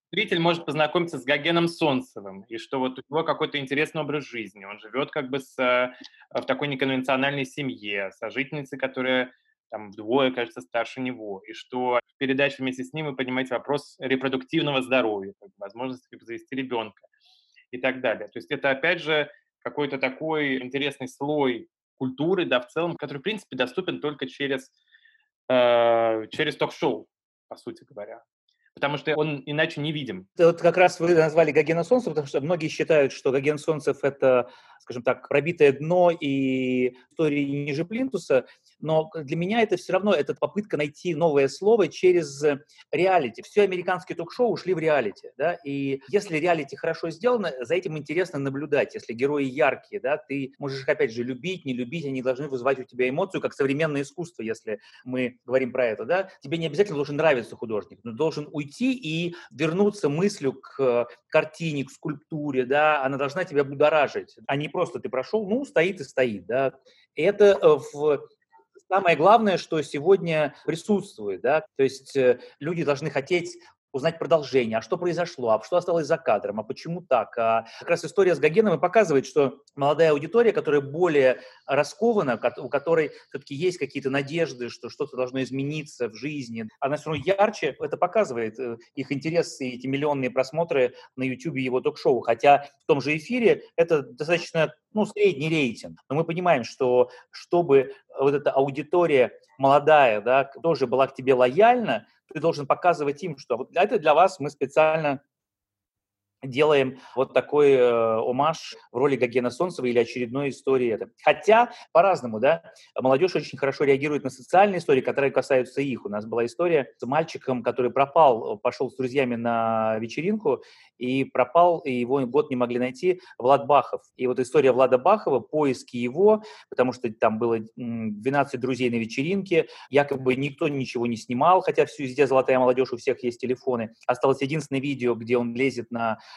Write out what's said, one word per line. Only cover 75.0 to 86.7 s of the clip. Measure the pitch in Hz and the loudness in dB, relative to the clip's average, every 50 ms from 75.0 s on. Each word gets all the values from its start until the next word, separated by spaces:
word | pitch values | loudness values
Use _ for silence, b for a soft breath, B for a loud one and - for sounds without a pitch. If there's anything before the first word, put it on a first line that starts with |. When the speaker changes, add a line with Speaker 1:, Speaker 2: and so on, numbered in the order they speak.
| 175 180 165 170 175 170 - - 123 113 | -4 -4 -2 -2 -4 -6 -6 -6 -2 0
Speaker 2:
а | 110 107 - | 0 0 -2
что | - 175 175 | -2 -2 -2
осталось | 170 185 170 170 156 135 | 0 0 -2 -2 0 -2
за | 165 156 | -4 -2
кадром, | - - 113 101 101 123 101 110 | 0 0 0 0 -2 -4 -6 -6
а | 107 | -8
почему | - - - - 160 170 180 | -8 -12 -12 -10 -10 -10 -10
так. | 175 _ 135 120 104 - - 120 | -4 _ 0 0 0 -2 -4 -2
А | 113 113 113 113 110 B B B | 0 2 2 0 -2 B B B
как | B - | B -2
раз | 170 170 165 | -2 -2 -2
история | 151 - - 196 185 175 | -2 0 2 4 4 4
с | 147 | 4
Гогеном | 147 156 160 202 220 214 170 | 2 4 4 4 2 2 2
и | 143 | 0
показывает, | 170 175 - 226 214 165 151 135 131 - | 0 2 4 4 4 4 4 2 2 2
что | - 156 143 131 123 - _ _ _ | 2 2 2 2 0 -6 _ _ _
молодая | - 139 143 151 147 165 160 151 | -2 0 2 4 4 4 4 4
аудитория, | 143 143 160 165 233 240 226 | 2 0 0 2 4 4 4
которая | 190 160 - 160 147 147 | 4 2 0 2 2 2
более | 139 135 139 160 180 180 156 143 131 127 123 B B B B B B - | 0 -2 0 0 2 4 4 6 6 4 4 B B B B B B 0
раскована, | 139 135 147 - - - 220 233 233 208 175 135 120 110 | 0 0 0 0 -2 -2 0 2 2 2 2 0 0 0
ко-, | - 120 - - | -2 -2 -4 -4
у | - 127 | -6 -4
которой | - 143 143 170 165 165 156 139 B B B B | -4 -2 0 2 2 2 2 0 B B B B
всё-таки | - 147 139 - 147 | -16 -16 -12 -12 -8
есть | 135 165 185 175 - | -4 -2 -2 -2 -2
какие-то | - - - 143 131 135 | -6 -8 -6 -6 -4 -2
надежды, | 135 139 143 131 151 170 165 139 135 123 120 120 | -2 -2 -2 -2 -2 -2 -2 -2 -4 -8 -10 -10
что | - - - 117 | -10 -12 -14 -16
что-то | - - 151 135 - | -10 -8 -8 -8 -4
должно | 127 127 123 127 131 131 | -6 -6 -4 -4 -4 -4
измениться | 120 127 135 139 139 151 156 151 151 - - 123 113 | -4 -4 -6 -6 -6 -6 -8 -10 -12 -8 -8 -8 -8
в | 107 | -8
жизни, | 107 123 151 151 147 127 113 113 113 113 107 | -8 -10 -8 -8 -8 -10 -10 -10 -10 -10 -12